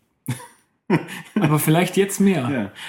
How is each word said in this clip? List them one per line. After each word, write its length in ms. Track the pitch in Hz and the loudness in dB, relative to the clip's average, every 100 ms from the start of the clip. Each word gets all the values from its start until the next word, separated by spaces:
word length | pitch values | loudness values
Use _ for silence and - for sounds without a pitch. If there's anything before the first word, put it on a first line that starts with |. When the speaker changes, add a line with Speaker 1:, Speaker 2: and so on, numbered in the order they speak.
| _ _ - - - _ _ _ - | _ _ -12 -12 -14 _ _ _ -2
Speaker 1:
<laughs> 120 | 175 - - - 214 | -2 -2 -14 -8 -2
Speaker 2:
Aber 180 | 156 151 | 2 2
vielleicht 380 | 160 165 180 190 | 2 2 2 0
jetzt 240 | 196 - | 0 2
mehr. 300 | 196 175 123 | 2 2 0
Speaker 1:
Ja. 200 | 131 98 - | -4 -6 -10